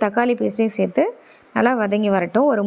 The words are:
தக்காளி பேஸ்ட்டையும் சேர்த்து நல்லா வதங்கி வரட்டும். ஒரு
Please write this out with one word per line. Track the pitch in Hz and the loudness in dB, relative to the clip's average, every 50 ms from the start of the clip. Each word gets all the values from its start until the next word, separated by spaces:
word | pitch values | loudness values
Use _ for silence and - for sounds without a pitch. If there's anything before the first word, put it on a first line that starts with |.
| 220 | 0
தக்காளி | 202 208 240 240 247 240 233 | -2 0 0 0 0 0 -2
பேஸ்ட்டையும் | 214 208 196 - 226 220 - - | -2 -4 -2 -2 -2 -2 0 -2
சேர்த்து | 190 185 180 - 311 427 480 - - - - - _ _ - 226 | -4 -2 0 0 0 0 -2 -8 -16 -20 -20 -20 _ _ -2 0
நல்லா | 220 233 262 233 | 0 2 2 0
வதங்கி | 214 202 202 208 214 208 196 | 0 0 0 0 0 2 0
வரட்டும். | 190 175 170 - 214 277 294 254 | 0 0 0 0 2 2 2 2
ஒரு | 214 202 | 2 0